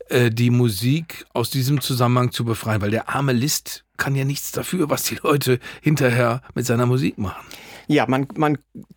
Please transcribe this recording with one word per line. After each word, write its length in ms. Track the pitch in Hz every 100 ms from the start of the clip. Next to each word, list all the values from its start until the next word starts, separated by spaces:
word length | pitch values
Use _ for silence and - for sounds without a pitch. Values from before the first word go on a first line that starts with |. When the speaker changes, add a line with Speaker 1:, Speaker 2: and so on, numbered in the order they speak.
| -
Speaker 1:
äh, 200 | 139 120
die 220 | 113 120
Musik 720 | 120 120 95 120 156 160 - -
aus 160 | 127 117
diesem 320 | 135 127 143
Zusammenhang 500 | - 123 123 123 123
zu 140 | - 117
befreien? 360 | 110 113 107
Weil 100 | 104
der 180 | 110 -
arme 240 | 135 139
Liszt 500 | 123 143 - - - _ -
kann 160 | 143
ja 100 | 135
nichts 280 | 135 139 -
dafür, 400 | - - 185 147
was 120 | 135
die 140 | - 110
Leute 360 | - 143 131 123 - -
hinterher 640 | 156 151 127 120 120 120 -
mit 140 | - 123
seiner 180 | 117 120
Musik 320 | 127 147 -
machen. 260 | 95 - - - - - -
Speaker 2:
Ja, 180 | 147 117
man, 220 | 131 139 -
man 240 | 151 143 _ - -